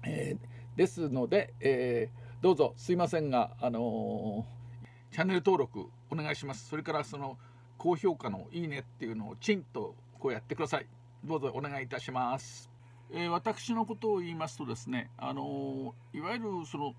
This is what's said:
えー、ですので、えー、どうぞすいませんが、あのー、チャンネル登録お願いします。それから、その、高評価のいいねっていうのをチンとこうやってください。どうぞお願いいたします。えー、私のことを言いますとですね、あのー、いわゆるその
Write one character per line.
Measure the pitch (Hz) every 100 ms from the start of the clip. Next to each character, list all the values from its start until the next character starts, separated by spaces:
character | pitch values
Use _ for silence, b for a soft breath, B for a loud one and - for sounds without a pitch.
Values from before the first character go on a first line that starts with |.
え | - 156 - - - B B -
ー、 |
で | 185
す | - 156
の | 131 120
で、 | 196 190 -
え | 135 127 127 120 110
ー、 | - - -
ど | 180
う | 160
ぞ | 135 -
す | -
い | 180
ま | 175
せ | 170
ん | 151
が、 | 127 113 -
あ | 131
の | 117 120 110 107 107 104 104 - B B B B B B
ー、 |
チ | -
ャ | 180
ン |
ネ |
ル | 185
登 | 202 180
録 | 127 104 90 - -
お | 165
願 | 151
い | 147
し | 139
ま |
す。 | 123 -
そ | 151
れ |
か | 156
ら、 | 156
そ | 147 147
の、 | 139 127 B B B -
高 | 170 170
評 | 196 170
価 | 120
の | 98 -
い | 170 165
い |
ね | 143
っ |
て | - - 117
い |
う | 110
の | 107
を | -
チ | - 202
ン |
と | 143 123 104 - - -
こ | 139
う |
や | 120
っ |
て | -
く | -
だ | 156
さ | 147
い。 | - - - -
ど | 143 156
う |
ぞ | 135 -
お |
願 | 143 139
い | 127
い |
た | 123
し | -
ま | 131 123 135
す。 | - - - - B B -
え | - 170
ー、 |
私 | 175 - 208 -
の | 226 220
こ | 220
と | 220
を | 202
言 | 175
い | 165
ま | 160
す | -
と | 135
で | 113
す | -
ね、 | 127 117 -
あ | 131
の | 135 139 139 139 135 131 120 -
ー、 | -
い |
わ | 165
ゆ | 233
る | 220 185 156
そ | 151
の | 147